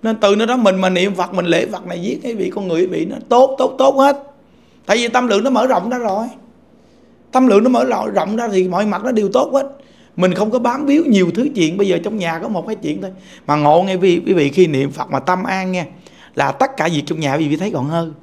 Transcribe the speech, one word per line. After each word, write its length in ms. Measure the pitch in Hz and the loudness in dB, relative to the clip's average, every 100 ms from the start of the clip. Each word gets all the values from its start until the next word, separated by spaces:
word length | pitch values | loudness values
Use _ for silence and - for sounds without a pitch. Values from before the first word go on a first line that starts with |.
Nên 140 | 220 220 | -2 0
từ 160 | 202 202 | 2 2
nơi 100 | 226 | 0
đó 100 | 254 | 2
mình 240 | 214 190 | 2 2
mà 100 | 185 | 0
niệm 240 | 180 190 | 2 0
Phật, 200 | 185 175 | -2 -4
mình 120 | 185 175 | -2 0
lễ 200 | 165 - | 0 0
Phật 200 | 202 180 | -6 -10
này 160 | 175 | -8
giết 180 | 190 - | -6 -6
cái 120 | 254 | -6
vị 160 | 226 185 | -6 -6
con 140 | 208 196 | -6 -4
người, 180 | 165 180 | -2 -2
vị 180 | 165 | -2
nó 120 | 165 - - | -6 -8 0
tốt, 260 | 240 269 269 | 4 4 2
tốt, 160 | 262 - | -2 2
tốt 160 | 269 | 2
hết. 280 | 277 277 277 - - _ _ _ _ - | 4 2 2 -6 -20 _ _ _ _ -2
Tại 100 | 220 | 0
vì 120 | 240 | 2
tâm 180 | 247 247 | 0 2
lượng 180 | 202 | 0
nó 60 | 233 | 2
mở 160 | 254 254 | 0 2
rộng 240 | 214 196 | 0 -2
ra 80 | 247 | -4
rồi. 280 | 233 190 240 - - _ _ _ _ _ _ _ _ | -4 -4 -6 -12 -20 _ _ _ _ _ _ _ _
Tâm 140 | 254 262 | 2 6
lượng 180 | 202 | 6
nó 60 | 233 | 6
mở 140 | 254 | 2
rộng, 260 | 254 220 214 | 2 0 0
rộng 260 | - 175 220 | -2 -2 -2
ra 120 | 233 | -2
thì 200 | 196 185 | 0 0
mọi 180 | 180 214 | 0 0
mặt 180 | 202 | -2
nó 80 | 220 | -2
đều 160 | 226 202 | 0 2
tốt 180 | 226 - | 2 2
hết. 120 | 269 269 - - _ _ - | 0 -2 -10 -20 _ _ 0
Mình 180 | 185 | 0
không 160 | 175 214 | 2 0
có 80 | 247 | 0
bám 280 | 233 254 285 | -2 -2 2
víu 180 | 285 330 | 2 4
nhiều 240 | 208 175 | 4 2
thứ 140 | 185 269 | 0 -2
chuyện. 220 | 214 160 175 | 0 0 0
Bây 120 | 196 | 0
giờ 100 | 170 | 0
trong 120 | 190 214 | -2 -6
nhà 220 | 170 165 | -4 -6
có 100 | 214 | -4
một 180 | 196 214 | -6 -6
hai 100 | 220 | -8
chuyện 260 | 151 151 | -6 -6
thôi. 80 | 190 190 - - - | -8 -14 -20 -18 -4
Mà 100 | 147 | 0
ngộ 260 | 147 156 | 4 4
nghe 120 | 190 | 2
quý, 260 | 190 185 175 - | 2 2 2 2
quý 60 | |
vị, 160 | 185 143 | 2 2
khi 180 | 143 175 | 4 2
niệm 240 | 139 139 | 2 -2
Phật 200 | 139 143 | -4 -4
mà 100 | 143 | -4
tâm 240 | - 180 | -2 -2
an 280 | 208 190 185 | -2 -4 -4
nghe, 140 | 185 170 - - - - | -4 -6 -12 -20 -20 -16
là 180 | - 139 | -4 -4
tất 240 | 135 165 - | 0 -2 0
cả 120 | 160 | -2
việc 100 | 156 139 | -2 -4
trong 140 | 160 | -4
nhà 140 | 143 | -2
quý 140 | 139 156 | 0 0
vị 80 | 151 | -2
thấy 140 | 190 | -2
gọn 140 | 160 | -4
hơn. 300 | 135 165 165 151 | -2 -4 -4 -10